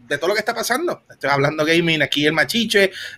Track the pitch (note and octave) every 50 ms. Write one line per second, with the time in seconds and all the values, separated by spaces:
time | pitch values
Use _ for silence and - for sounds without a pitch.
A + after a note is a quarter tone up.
0 | - - D3 C#3 D#3+ F3+ G#3 A3 G#3 B3 A3+ A3+ A3 - A#3 C#4+ F4 E4 - -
1 | _ - - - - C3+ C#3+ C#3 C#3 D3 D#3 D#3 D3+ D#3+ E3 E3+ E3+ E3 D#3+ D3+
2 | C#3+ - - C#3+ D3 D3+ D#3+ D#3 D3 - - A#3 A3+ A3 G#3+ G3+ G3 F#3+ - -
3 | - - -